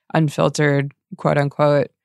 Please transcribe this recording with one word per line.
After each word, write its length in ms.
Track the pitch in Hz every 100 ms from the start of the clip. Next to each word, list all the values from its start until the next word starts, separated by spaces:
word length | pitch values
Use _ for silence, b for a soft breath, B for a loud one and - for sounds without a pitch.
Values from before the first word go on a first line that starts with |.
| _
unfiltered, 800 | 160 156 - 156 147 151 139 139 - _ -
quote 200 | 151 147
unquote, 500 | 143 - 151 143 - _